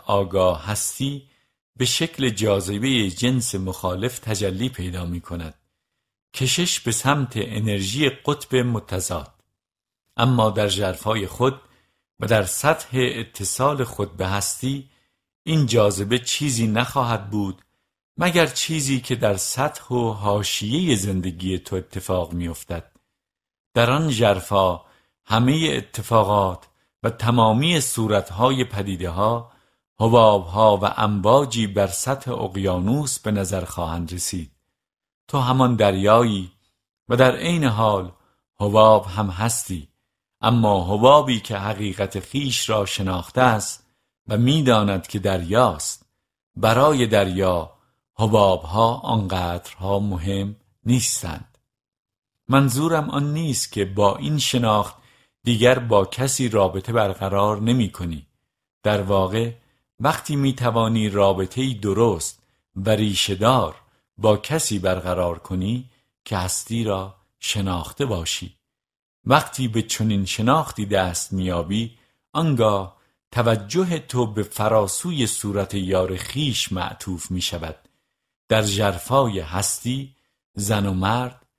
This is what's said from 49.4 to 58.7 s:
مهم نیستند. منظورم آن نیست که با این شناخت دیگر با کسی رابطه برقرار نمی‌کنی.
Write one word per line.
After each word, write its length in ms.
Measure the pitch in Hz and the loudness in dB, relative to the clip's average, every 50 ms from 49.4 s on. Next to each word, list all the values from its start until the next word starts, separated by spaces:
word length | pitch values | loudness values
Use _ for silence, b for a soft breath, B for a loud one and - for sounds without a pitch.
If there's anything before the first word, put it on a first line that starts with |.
| 87 87 87 87 - - - - 92 95 101 101 | -2 -4 -4 -6 -8 -12 -12 -8 -4 -2 -2 0
مهم 580 | 104 101 95 85 82 98 98 98 98 101 107 - _ _ _ _ - | 0 -2 -4 -4 -4 -4 -4 -4 -4 -6 -8 -12 _ _ _ _ -2
نیستند. 760 | 110 123 123 - - - - - 85 80 - - _ _ _ _ _ _ _ _ _ _ _ _ _ _ _ _ _ _ _ _ - | 0 0 2 0 -2 -4 -6 -6 -8 -10 -10 -14 _ _ _ _ _ _ _ _ _ _ _ _ _ _ _ _ _ _ _ _ 2
منظورم 600 | 131 139 139 131 117 139 156 165 165 156 147 - | 2 4 4 2 2 0 0 0 0 0 -2 -2
آن 220 | - 143 143 147 | -2 -2 -2 -2
نیست 400 | 147 160 165 151 117 - - - | -2 -4 -4 -2 -4 -4 -6 -6
که 120 | - 104 98 | -4 -4 -4
با 320 | 95 98 104 104 98 98 | -2 2 2 4 4 2
این 220 | - 143 147 151 143 | 0 -2 -2 -2 -2
شناخت 560 | - - - 120 117 110 107 107 101 - - b b b b b b b b b | -2 0 0 2 2 4 4 2 2 -2 -6 b b b b b b b b b
دیگر 360 | b 120 120 107 120 123 131 127 | b 0 2 6 6 6 6 4
با 260 | 120 110 110 101 95 | 2 2 4 4 2
کسی 440 | - - 123 131 135 - - 131 117 | 2 -2 -4 -2 -2 0 0 -2 0
رابطه 440 | 107 104 95 92 90 95 - 117 | 2 2 2 2 0 -2 -6 -2
برقرار 680 | 113 117 104 98 95 - 98 95 98 98 101 107 107 101 | 0 0 0 0 -2 -4 -4 -2 0 2 2 2 0 0
نمی‌کنی. 640 | 107 117 123 127 107 92 - - 87 85 80 71 73 _ _ _ _ _ _ _ _ _ | 0 0 2 2 0 -2 -4 -6 -8 -8 -8 -10 -12 _ _ _ _ _ _ _ _ _